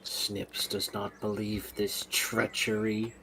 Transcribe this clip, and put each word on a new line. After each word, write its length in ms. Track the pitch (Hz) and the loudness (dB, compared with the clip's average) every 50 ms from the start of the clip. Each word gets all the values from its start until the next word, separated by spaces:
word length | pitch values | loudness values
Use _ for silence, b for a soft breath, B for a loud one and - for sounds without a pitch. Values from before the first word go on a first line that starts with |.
Snips 640 | - - - - - - 104 98 95 - - - - | -8 -6 -4 -2 -2 -2 -2 -4 -6 -6 -4 -4 -2
does 260 | - - 101 95 - - | 0 0 -2 -2 -2 -2
not 180 | 107 101 101 - - | -2 -4 -4 -6 -2
believe 540 | - 107 104 101 107 104 107 101 - - - | -2 0 0 0 0 0 0 -2 -2 -4 0
this 300 | - 104 98 - - - - | 0 2 2 2 -2 -4 0
treachery. 1040 | - - - - - 113 113 107 - - - - 107 107 107 110 107 107 110 117 - - | 2 2 2 2 2 2 2 2 2 0 2 2 2 2 2 2 2 2 0 -2 -4 -10